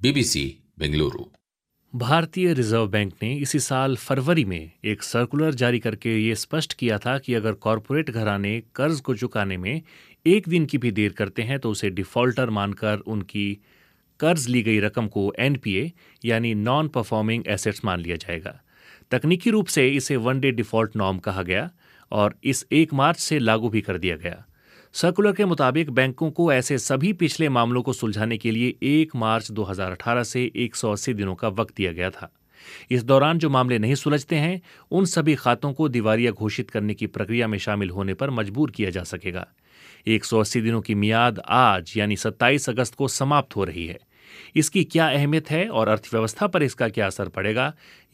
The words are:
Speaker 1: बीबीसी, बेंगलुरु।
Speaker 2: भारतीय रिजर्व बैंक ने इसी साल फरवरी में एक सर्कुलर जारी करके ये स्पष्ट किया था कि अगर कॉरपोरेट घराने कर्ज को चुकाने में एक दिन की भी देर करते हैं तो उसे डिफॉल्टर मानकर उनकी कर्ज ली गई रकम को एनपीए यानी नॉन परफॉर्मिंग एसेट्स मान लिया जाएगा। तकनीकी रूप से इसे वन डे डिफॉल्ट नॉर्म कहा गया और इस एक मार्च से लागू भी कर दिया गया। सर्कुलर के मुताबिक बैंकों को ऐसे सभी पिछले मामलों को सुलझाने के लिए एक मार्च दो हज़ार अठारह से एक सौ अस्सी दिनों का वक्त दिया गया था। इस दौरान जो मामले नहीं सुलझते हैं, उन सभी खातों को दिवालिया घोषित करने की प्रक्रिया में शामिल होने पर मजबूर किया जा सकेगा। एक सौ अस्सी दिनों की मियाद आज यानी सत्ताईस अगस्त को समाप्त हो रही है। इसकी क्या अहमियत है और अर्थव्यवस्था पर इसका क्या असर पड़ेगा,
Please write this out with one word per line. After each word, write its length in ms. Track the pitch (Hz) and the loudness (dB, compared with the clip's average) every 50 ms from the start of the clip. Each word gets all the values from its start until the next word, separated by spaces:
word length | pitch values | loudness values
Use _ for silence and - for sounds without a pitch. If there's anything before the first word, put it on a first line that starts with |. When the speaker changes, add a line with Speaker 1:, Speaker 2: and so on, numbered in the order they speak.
Speaker 1:
बीबीसी, 560 | 98 135 143 143 117 - - 71 69 67 - - _ _ _ - | 0 0 2 2 2 0 0 -2 -4 -4 -8 -12 _ _ _ -6
बेंगलुरु। 460 | 78 73 73 76 76 69 - - - - _ _ _ _ _ _ _ _ _ _ _ _ - | -4 -2 0 0 0 0 -2 -8 -14 -16 _ _ _ _ _ _ _ _ _ _ _ _ -8
Speaker 2:
भारतीय 580 | 123 117 123 151 165 170 165 - 185 180 175 | -4 0 2 2 2 2 0 -2 0 2 2
रिजर्व 340 | 165 131 117 107 117 113 110 | 2 2 2 2 2 2 2
बैंक 260 | 98 95 107 101 95 - - | 2 2 0 0 0 -4 -6
ने 140 | 104 113 139 | -6 -6 -4
इसी 220 | 143 143 131 - 143 | -4 -4 -2 -2 -2
साल 380 | - - 135 131 131 135 131 | -2 0 0 0 0 0 -2
फरवरी 480 | - - - 135 135 127 156 175 160 113 | -2 -2 -2 -2 0 2 2 2 2 2
में 260 | 95 90 80 78 80 _ _ - | 0 -2 -6 -8 -12 _ _ -4
एक 180 | 107 107 - | -4 -4 -4
सर्कुलर 520 | - - - 120 120 120 - 147 156 160 139 | -4 -2 0 0 0 0 0 0 0 0 0
जारी 240 | 120 123 120 120 120 | 2 2 2 2 0
करके 400 | - 113 110 107 - 117 113 110 | 0 -2 -4 -4 -2 -2 0 0
ये 160 | 110 113 110 | 2 0 -2
स्पष्ट 380 | - - - - 160 - - | -2 -4 -6 -4 -4 -4 -4
किया 260 | - - 123 117 107 104 | -6 -4 -2 0 0 0
था 200 | - 120 135 135 | 0 -2 -4 -4
कि 160 | - - 120 | -2 -2 -2
अगर 180 | 113 104 110 | -2 -2 -2
कॉरपोरेट 580 | 104 - - 110 110 113 110 - 135 156 160 147 | -4 -2 -2 -2 -2 -2 -2 -4 -4 -2 -2 -2
घराने 520 | 110 113 110 107 101 98 98 101 110 117 - _ - | -4 -2 0 0 0 0 0 -2 -4 -4 -8 _ -4
कर्ज 260 | - 135 156 165 135 | -2 0 0 0 -2
को 140 | - 135 127 | -2 -4 -4
चुकाने 420 | 104 123 120 - 110 101 98 92 | -2 -4 -4 -2 -2 -2 -2 -2
में 260 | 90 90 101 143 160 160 _ - - - - - _ - | -4 -4 -4 -6 -6 -8 _ -20 -20 -20 -20 -10 _ 4
एक 220 | 160 190 214 - 160 | 4 4 4 4 2
दिन 180 | 175 170 151 | 2 2 2
की 120 | 127 - 127 | 2 0 0
भी 120 | 117 120 | 0 0
देर 220 | 98 107 104 101 | 2 2 0 0
करते 300 | - - 104 98 - 117 | 0 -2 -4 -4 -4 -4
हैं 160 | 113 120 139 135 | -4 -4 -4 -4
तो 120 | 127 113 | -2 -4
उसे 200 | 104 - 113 101 | -4 -2 -2 -4
डिफॉल्टर 600 | 90 95 92 - - 120 123 127 110 135 127 117 | -2 -4 -6 -2 0 2 2 2 2 0 -2 0
मानकर 460 | 107 101 101 101 92 - 110 107 107 | 0 -2 -2 -2 -4 -2 -2 -2 -2
उनकी 680 | 101 - 104 110 104 90 - - 104 101 101 101 - _ _ _ _ _ _ _ _ _ _ _ - | -2 -4 -6 -6 -6 -6 -6 -4 -2 -2 -2 -4 -6 _ _ _ _ _ _ _ _ _ _ _ 0
कर्ज 280 | 151 160 175 156 123 120 | 2 2 2 2 0 0
ली 140 | 123 123 | 0 0
गई 180 | 104 113 110 107 | 2 2 2 2
रकम 260 | 101 104 - 123 113 | 2 0 -2 -2 -4
को 260 | 104 - 104 98 101 - - | -2 -2 -2 -2 -2 0 0
एनपीए 540 | 123 139 143 - - 110 92 95 139 170 - _ _ - _ _ - | 0 0 0 0 -2 -2 -2 -2 -2 -4 -8 _ _ -20 _ _ -2
यानी 300 | 117 113 113 120 117 110 | 0 0 2 0 0 0
नॉन 340 | 104 104 120 131 151 156 143 | 0 0 0 0 0 0 -2
परफॉर्मिंग 560 | - 123 107 - 113 107 107 110 113 117 - | -2 -4 -4 -2 0 0 0 0 0 -2 -2
एसेट्स 340 | - 104 95 - 110 98 - - | -4 -4 -2 -2 -4 -4 -2 -2
मान 160 | 101 90 87 | -2 -2 -2
लिया 160 | 85 85 85 | -4 -6 -6
जाएगा। 460 | 82 - - 85 80 80 - - - _ _ _ _ - - - - _ - | -8 -6 -8 -8 -8 -8 -12 -14 -16 _ _ _ _ -20 -20 -20 -18 _ -4
तकनीकी 400 | 127 123 - 156 185 175 - 240 | -2 0 2 2 2 2 2 2
रूप 160 | 220 214 180 | 2 2 2
से 220 | - - 160 127 139 | 0 2 4 4 4
इसे 280 | 139 139 127 - 143 | 4 0 0 0 -2
वन 240 | 120 110 127 131 135 | 0 0 0 0 0
डे 100 | 135 135 | 0 0
डिफॉल्ट 460 | 113 117 107 - - 113 113 110 - | 0 0 -2 0 0 0 0 0 0
नॉर्म 220 | 107 98 95 95 90 | -2 0 0 -2 -2
कहा 240 | - 104 95 95 | -4 -4 -4 -4
गया 280 | 90 90 90 104 147 175 - _ _ _ _ - - - | -2 -2 -2 -2 -2 -4 -10 _ _ _ _ -20 -12 -4
और 220 | - 107 104 104 - _ - | 0 2 2 2 2 _ -4
इस 220 | 131 131 - - - | -2 -2 -2 -2 2
एक 220 | 131 151 160 151 143 | 4 4 4 4 2
मार्च 240 | 135 139 160 165 - | 2 2 2 2 0
से 200 | - - 156 147 | -2 -2 0 2
लागू 300 | 117 110 110 110 113 113 | 2 2 2 2 2 0
भी 120 | 104 107 | 0 -2
कर 180 | - - 92 87 | -2 -2 -4 -2
दिया 180 | 85 90 82 | -2 -4 -4
गया। 300 | 76 82 85 87 - - _ _ _ _ _ - - - _ - | -4 -6 -10 -10 -10 -16 _ _ _ _ _ -20 -20 -20 _ -6
सर्कुलर 380 | - - 175 175 - 208 208 | 0 0 2 4 4 4 4
के 120 | 185 202 208 | 4 2 2
मुताबिक 460 | 185 165 147 143 127 135 160 165 143 | 2 2 2 2 2 2 2 0 0
बैंकों 400 | 120 131 131 131 127 - 165 156 | 2 2 2 2 2 -2 -4 -2
को 220 | 156 - 170 165 | 0 2 2 4
ऐसे 260 | 135 127 123 - 143 120 | 4 4 2 0 -2 -2
सभी 340 | - - 139 131 151 202 | 0 0 0 0 0 0
पिछले 360 | 214 - 175 139 - - 160 143 | 0 0 0 0 0 0 0 2
मामलों 340 | 127 120 117 117 123 123 | 4 4 4 2 2 0
को 100 | 113 135 | 0 -2
सुलझाने 460 | 120 - 120 110 95 104 110 117 117 107 | -2 -2 -2 -2 -2 -2 -2 -2 -2 -2
के 120 | - 113 | -2 -2
लिए 240 | 110 113 120 127 - - | 0 0 0 -2 -2 -2
एक 340 | - 135 147 156 156 156 - | 0 2 4 4 2 2 0
मार्च 340 | 120 113 110 110 113 107 - | -2 0 0 0 0 -2 -4
दो 120 | 104 110 | -6 -6
हज़ार 280 | 101 92 98 95 95 92 | -4 -4 -4 -4 -4 -6
अठारह 320 | 92 - - 120 120 123 | -6 -6 -2 -2 0 0
से 300 | 117 107 - 127 127 - - | 0 -2 -2 -4 -4 -2 -2
एक 200 | - 120 110 - | -4 -4 -4 -4
सौ 160 | - - 110 | -4 -2 -2
अस्सी 220 | 104 101 - 131 120 | -2 -2 -2 -4 -4
दिनों 200 | 101 101 95 92 | -2 -2 -4 -4
का 140 | - - 104 | -2 -4 -4
वक्त 280 | 92 110 110 - - | -2 -2 -4 -4 -4
दिया 160 | - 95 87 | -4 -4 -4
गया 180 | 82 87 90 95 | -2 -4 -4 -6
था। 220 | - - - - _ _ _ _ _ - - - - - - - | -6 -8 -16 -18 _ _ _ _ _ -20 -20 -20 -20 -14 -6 -2
इस 140 | 127 123 113 | -2 0 4
दौरान 340 | 123 135 135 143 156 165 165 | 6 6 6 6 4 2 2
जो 120 | 165 147 | 2 2
मामले 280 | 139 127 127 123 123 110 | 2 4 2 2 2 2
नहीं 160 | 107 117 139 | 2 2 0
सुलझते 420 | 135 - 147 147 147 143 - 170 | 0 0 0 0 0 0 0 0
हैं, 260 | 151 147 170 185 175 - - - - - - | 0 0 0 -2 -4 -8 -14 -20 -20 -8 -2
उन 140 | - 185 196 | 0 2 2
सभी 300 | 170 - 170 147 156 147 | 2 2 2 2 2 2
खातों 380 | - - 123 120 - - 143 | 2 2 2 2 2 0 -4
को 160 | 131 - 160 147 | -2 0 0 0
दिवालिया 420 | 123 120 104 110 110 113 120 117 | 2 2 2 4 4 4 4 2
घोषित 400 | 110 - 110 107 - - 104 - | 0 0 -4 -4 -4 -4 -6 -4
करने 240 | - 110 104 104 104 | -4 -2 -2 -2 -4
की 120 | - 107 | -4 -6
प्रक्रिया 420 | 101 - - 104 92 113 120 117 110 | -6 -4 -4 -4 -2 0 0 0 0
में 100 | 104 98 | -2 -4
शामिल 320 | - 107 104 101 101 90 | -2 -2 -2 -2 -2 -4
होने 240 | 87 101 98 95 92 | -4 -4 -4 -4 -4
पर 160 | - 139 139 | -4 -4 -4
मजबूर 400 | 131 113 107 98 104 139 151 123 | -2 -4 -4 -4 -2 -2 -2 -2
किया 200 | - - 104 95 | -2 -2 -4 -2
जा 120 | 87 92 | -4 -6
सकेगा। 460 | 85 - 95 87 92 92 87 92 - - _ _ _ _ _ - - - - - - | -8 -8 -10 -10 -8 -8 -8 -8 -10 -12 _ _ _ _ _ -20 -20 -20 -18 -8 -2
एक 180 | 110 110 107 - | 0 0 0 0
सौ 160 | - 117 110 | 2 2 2
अस्सी 200 | 104 - - 123 | 2 2 0 -2
दिनों 200 | 110 113 113 113 | 0 0 -2 -2
की 140 | 104 - 107 | -2 -2 -2
मियाद 480 | 101 104 107 113 113 120 123 107 - - - | 0 2 2 4 4 2 2 0 -2 -4 0
आज 460 | 113 127 127 110 98 92 85 - - | 4 4 6 6 4 2 -2 -4 -2
यानी 200 | 110 104 104 101 | -2 0 0 0
सत्ताईस 520 | - - 110 - - 120 123 143 139 - 131 | -2 -2 -4 0 2 4 4 4 2 0 -2
अगस्त 260 | 113 123 123 - - | -2 -2 -2 -2 -2
को 140 | - 139 127 | -4 -4 -2
समाप्त 480 | - - 139 139 147 143 135 - - | -2 -2 0 2 2 2 0 0 -2
हो 80 | 107 95 | -4 -4
रही 220 | 85 80 87 85 | -4 -4 -6 -8
है। 120 | 82 87 - _ _ _ _ - - - - - - - | -8 -10 -12 _ _ _ _ -20 -20 -20 -20 -12 -4 0
इसकी 280 | 156 151 - - 190 160 | 0 0 2 2 2 2
क्या 240 | - - 165 160 151 | 2 2 2 2 4
अहमियत 400 | 131 143 143 143 156 160 151 - | 2 2 2 2 2 0 0 0
है 180 | 151 165 196 226 | -2 -2 -2 0
और 200 | - 113 110 104 | 0 0 2 2
अर्थव्यवस्था 580 | 110 104 - - 113 113 110 110 - - 208 | 2 0 0 -2 -2 0 0 -2 -2 -2 -2
पर 160 | 196 185 170 | 0 0 0
इसका 260 | 147 123 - - 123 113 | 0 0 -2 -2 -2 -2
क्या 180 | 95 113 101 | 0 0 -2
असर 220 | 95 - - 98 90 | -2 -2 -4 -6 -6
पड़ेगा, 460 | - 95 98 107 110 123 127 147 151 _ - - - - _ _ | -4 -4 -2 -2 0 0 -2 -2 -4 _ -20 -20 -20 -20 _ _